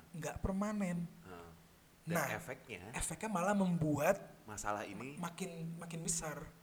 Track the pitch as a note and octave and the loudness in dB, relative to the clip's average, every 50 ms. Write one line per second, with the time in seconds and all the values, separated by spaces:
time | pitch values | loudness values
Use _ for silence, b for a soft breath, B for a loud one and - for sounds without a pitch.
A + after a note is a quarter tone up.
0 | - - - D#3+ D3+ D3 - - - G3 F#3+ F#3+ G#3 G#3+ G#3+ G#3 G3 F3+ F3 F3 | -14 -12 -8 -6 -4 -4 -4 -2 0 2 2 2 2 2 2 2 2 2 2 0
1 | E3+ - - - - F#3+ F3+ - E2+ E2 - - - - - - - - - - | -2 -4 -6 -12 -14 -14 -12 -12 -12 -14 -16 -18 -20 -20 -20 -20 -20 -20 -20 -10
2 | - D#3 - - C#3+ B2+ G#2+ G#2 - - - - - - G#2+ F2 F2+ A2 C3 - | -4 0 2 2 2 0 -2 -4 -4 -6 -8 -8 -8 -10 -8 -8 -8 -6 -4 -2
3 | - - D#3+ - G#3+ A3 G3+ E3+ F3 G3+ G#3 G3 F#3+ F3+ F3 D#3 D#3 D3+ D3 C#3 | -2 -2 -2 -2 -2 0 2 2 4 4 6 6 6 6 6 6 6 4 4 6
4 | D3 F3+ G3+ - - - - - - G#2+ G#2+ - - G#2 G#2 G#2 G#2+ G2+ G2 G#2+ | 6 6 6 4 2 -12 -16 -16 -14 -10 -8 -4 -2 0 0 0 -2 -4 -6 -6
5 | B2 C3+ D3 - F3 E3+ - - F#3 F3 E3+ E3+ E3 E3 E3 E3+ F3 E3 E3 E3 | -8 -8 -6 -4 -6 -6 -4 -4 -6 -6 -6 -6 -6 -6 -6 -6 -8 -8 -8 -4
6 | E3 - - - D#3+ D#3 D3 D#3+ D#3+ - - - | -2 -2 -2 0 -2 -4 -6 -6 -8 -10 -14 -18